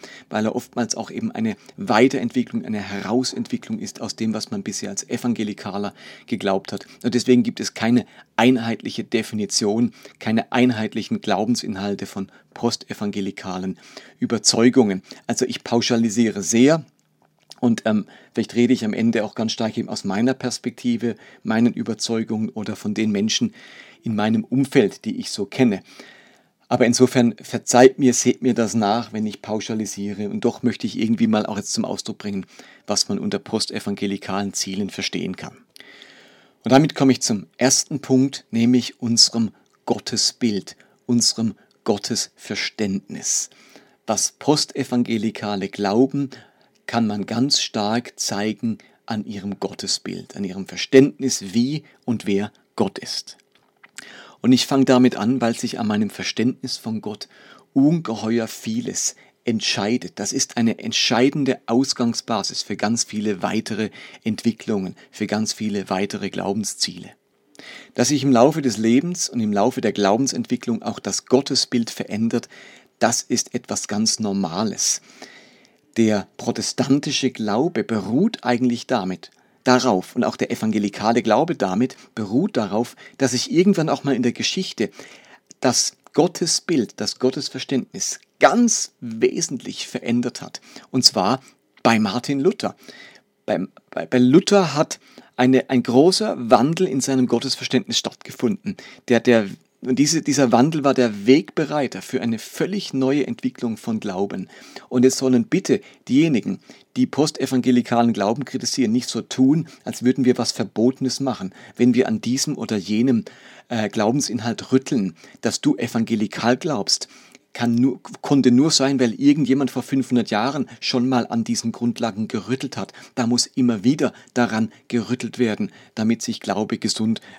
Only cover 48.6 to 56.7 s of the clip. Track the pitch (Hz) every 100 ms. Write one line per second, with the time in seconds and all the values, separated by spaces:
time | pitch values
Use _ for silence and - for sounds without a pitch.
48.6 | 117 104 _ _ - 110 - 101 101 98
49.6 | 92 - 196 - 98 92 - - 98 92
50.6 | 92 90 - 135 143 - 131 - 98 110
51.6 | 127 151 - _ - 113 - 98 104 -
52.6 | _ - 107 - - - - - _ _
53.6 | _ _ - - - - - - 117 127
54.6 | - 139 131 127 127 - 107 131 117 117
55.6 | 123 - 107 104 104 - - - 117 127
56.6 | 127